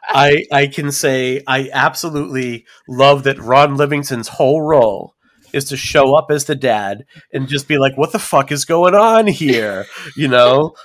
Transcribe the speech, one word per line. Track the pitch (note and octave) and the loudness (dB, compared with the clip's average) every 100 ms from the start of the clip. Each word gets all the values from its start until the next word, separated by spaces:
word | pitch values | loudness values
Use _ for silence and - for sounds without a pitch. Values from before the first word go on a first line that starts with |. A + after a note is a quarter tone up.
I, | - - C#3+ D3 - | -2 0 2 2 0
I | C#3+ C#3+ | -2 -2
can | C#3 C#3+ | -4 -8
say | C#3 D3 C3 B2+ C3 - | -4 -2 -2 -2 -6 -4
I | C3 C3+ | -4 -4
absolutely | C3+ C#3+ - E3+ D3 D3 C3 B2+ A#2 _ _ - | -2 -2 -2 -8 -6 -6 -6 -8 -10 _ _ -16
love | B2 C#3 C#3+ | 2 4 4
that | C3+ C3+ | 0 -4
Ron | A2+ C3 D3 C#3 | 0 4 4 2
Livingston's | C#3+ D3 C#3+ B2 A2+ | -2 -2 -6 -8 -10
whole | - C3+ D3+ | -2 0 0
role | D3+ D3+ A2+ F#2+ - _ _ _ _ | 2 2 2 0 -12 _ _ _ _
is | D3 | -8
to | C3+ C3+ | -8 -10
show | - D#3 C3+ | -2 2 4
up | C#3+ D#3 | 2 2
as | D3+ | -4
the | C#3+ | -2
dad | C#3+ C3 G#2+ G2+ G2+ - - _ | -4 -2 -2 -4 -10 -14 -20 _
and | C#3+ C3+ | -10 -6
just | C#3+ C#3 | -6 -4
be | D3+ | 0
like, | C3+ C3+ | 0 0
What | - | -4
the | - | -4
fuck | - D3+ C3+ | -2 0 0
is | D3 | -4
going | - E3+ F3+ | -2 2 4
on | G3 A3 A3+ A3 | 4 4 4 2
here? | F3 D#3 A#2+ G#2+ G2 G2+ - - | 0 0 0 -2 -8 -12 -16 -18
You | - C#3+ | -6 0
know? | B2 B2 C3 D#3 - | 4 4 4 0 -6